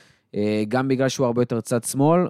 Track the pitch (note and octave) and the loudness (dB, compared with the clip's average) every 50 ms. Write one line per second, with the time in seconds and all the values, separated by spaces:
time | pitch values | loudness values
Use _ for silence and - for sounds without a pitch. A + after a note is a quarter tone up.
0 | - _ _ _ _ _ - G2+ G#2 G#2 G#2+ G#2+ A2 G#2+ A2+ B2+ C3 C3+ C3+ B2 | -20 _ _ _ _ _ -6 -4 -2 0 0 -2 -2 -2 -2 -2 0 0 0 0
1 | C3+ C3 - - C3+ A#2+ A#2+ A#2+ B2 - B2 A2+ A2 - B2+ A#2 - - - C3 | 0 -2 0 0 -2 0 2 0 0 0 -2 -6 -4 -2 -4 -4 -2 -4 -2 2
2 | C#3 D3+ E3 F3+ F3+ - | 4 4 4 4 2 0